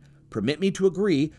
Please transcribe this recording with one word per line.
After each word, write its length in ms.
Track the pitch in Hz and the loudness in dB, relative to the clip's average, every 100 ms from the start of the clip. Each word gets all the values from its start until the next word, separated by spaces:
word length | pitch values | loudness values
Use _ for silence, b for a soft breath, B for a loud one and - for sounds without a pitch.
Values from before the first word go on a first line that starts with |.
| b b - | b b -12
permit 320 | 113 107 151 | -4 -4 0
me 100 | 196 | -2
to 140 | - 190 | 2 0
agree 460 | 165 208 139 160 | 2 0 2 0